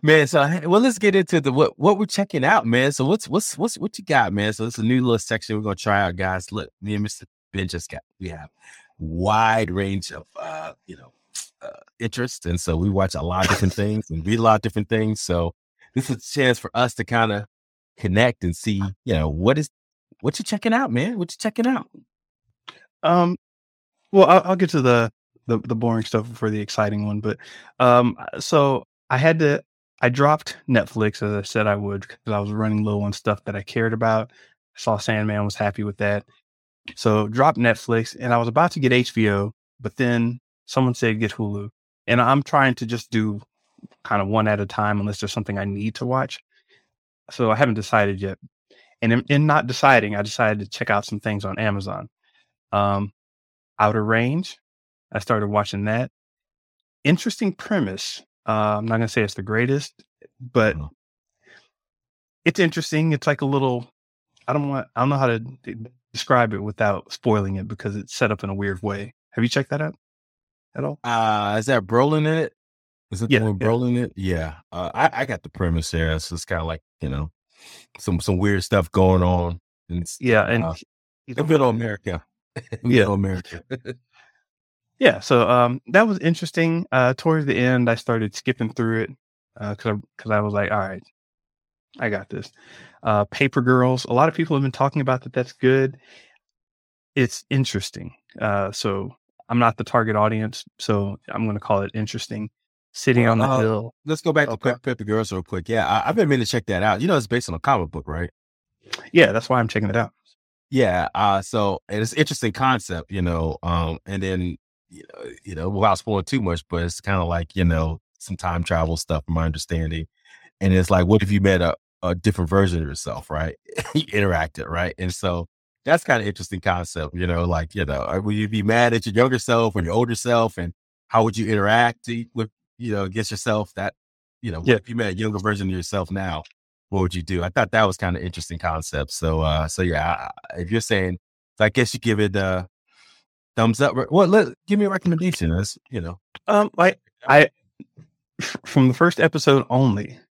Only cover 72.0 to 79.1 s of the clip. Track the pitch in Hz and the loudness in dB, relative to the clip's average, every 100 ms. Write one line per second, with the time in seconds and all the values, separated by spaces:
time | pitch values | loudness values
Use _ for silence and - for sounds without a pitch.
72 | 143 156 151 160 151 - _ _ _ _ | 4 2 0 0 -2 -8 _ _ _ _
73 | - 95 113 117 110 98 107 117 123 120 | -12 -6 2 2 2 0 0 0 0 -2
74 | 123 - 95 85 80 78 _ 87 90 - | -4 -4 -4 -2 -4 -10 _ -10 -6 0
75 | 156 120 131 107 - - 90 82 80 82 | 0 0 -6 -6 -10 -4 -2 -2 -2 -2
76 | 80 80 - 85 - 85 80 80 _ _ | -2 -2 -6 -10 -6 -6 -6 -8 _ _
77 | 71 67 78 - _ _ - - _ - | -6 -6 -6 -10 _ _ -20 -20 _ -12
78 | - 87 - 92 101 98 - 101 82 - | -4 -2 0 0 2 0 2 2 2 4
79 | 95 | 6